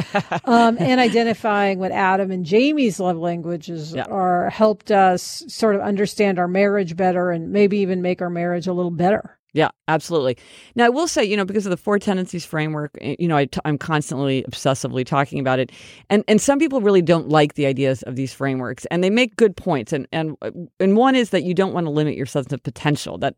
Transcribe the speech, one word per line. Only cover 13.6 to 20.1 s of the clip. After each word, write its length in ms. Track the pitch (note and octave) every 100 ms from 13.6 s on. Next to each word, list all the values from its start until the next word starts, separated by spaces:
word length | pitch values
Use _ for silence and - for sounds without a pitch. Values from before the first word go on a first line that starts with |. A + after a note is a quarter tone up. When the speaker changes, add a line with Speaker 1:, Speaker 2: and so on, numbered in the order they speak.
| D#3
Speaker 1:
I'm 120 | D3
constantly 640 | - D3+ - C3+ C#3 C3+
obsessively 600 | - - C3+ C3 C3 B2+
talking 360 | B2+ C#3 C#3 C#3+
about 180 | C3 C3
it. 140 | B2+ - - - -
And, 120 | G#3 -
and 120 | G#3+
some 200 | - C#4
people 200 | D#4 C4+
really 220 | G3+ F#3+
don't 280 | E3 E3 C#3+
like 260 | D#3 D3+ -
the 100 | C#3
ideas 380 | C3 C3+ C3
of 140 | - B2+
these 160 | C3
frameworks, 520 | - C#3 C3 A#2+ B2+ -
and 120 | E3+
they 60 | F#3
make 260 | A3+ B3+ -
good 200 | A3 -
points. 380 | F#3 C#3+ G#2+
And, 140 | D#3+ -